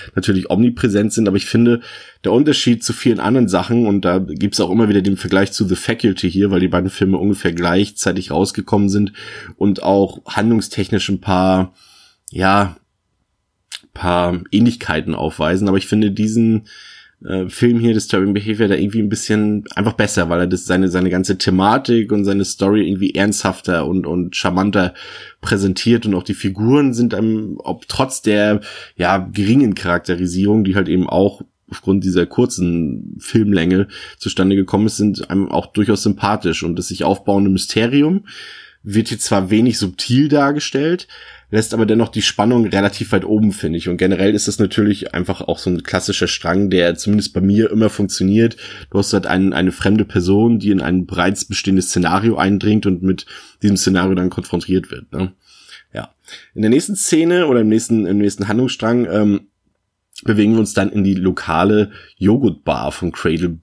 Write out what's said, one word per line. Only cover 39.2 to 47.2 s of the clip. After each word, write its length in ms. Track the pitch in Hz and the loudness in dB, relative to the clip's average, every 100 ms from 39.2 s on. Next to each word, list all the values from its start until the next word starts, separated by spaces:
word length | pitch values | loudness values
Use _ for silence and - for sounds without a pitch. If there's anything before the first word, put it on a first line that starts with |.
| - 104 92 | -2 0 2
wenig 300 | 107 123 113 | 2 2 0
subtil 500 | 98 87 - 123 147 | -4 -6 0 2 4
dargestellt, 800 | 147 139 147 - 139 151 180 - - - - - | 2 2 0 -4 -2 -2 -2 -6 -20 -20 -20 -4
lässt 220 | 107 107 | -2 -2
aber 140 | 113 110 | 0 2
dennoch 240 | 110 110 | 2 0
die 100 | 113 | -2
Spannung 460 | - - 107 123 110 | -4 0 0 2 2
relativ 460 | 95 101 - - | 2 0 -2 -2
weit 120 | 98 | -2
oben, 280 | - 107 107 | 0 2 2
finde 260 | 95 82 85 | 0 -4 -4
ich. 100 | 90 | -4
Und 80 | 87 | 0
generell 380 | 92 92 98 | 0 2 2
ist 120 | 104 - | 0 -2
das 120 | - | 0
natürlich 560 | 101 - 104 101 - | 0 2 0 0 -4
einfach 260 | - 90 92 | -6 -4 -6
auch 180 | - 85 | -4 -4
so 120 | - | -2
ein 120 | 87 | -4
klassischer 420 | - - - 98 90 | -2 -4 -2 -4 -2
Strang, 420 | - 82 92 101 | -4 -2 0 2
der 260 | 90 87 82 | 2 2 0
zumindest 360 | - 104 | 0 0